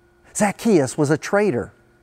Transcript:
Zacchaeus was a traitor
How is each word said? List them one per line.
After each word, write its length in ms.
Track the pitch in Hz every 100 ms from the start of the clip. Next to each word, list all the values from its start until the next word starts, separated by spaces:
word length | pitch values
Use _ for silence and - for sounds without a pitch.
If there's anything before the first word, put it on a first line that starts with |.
| _ _ _
Zacchaeus 640 | - 208 - 226 180 131 -
was 140 | 143
a 80 | 156
traitor 560 | - 202 208 120 90 - _ _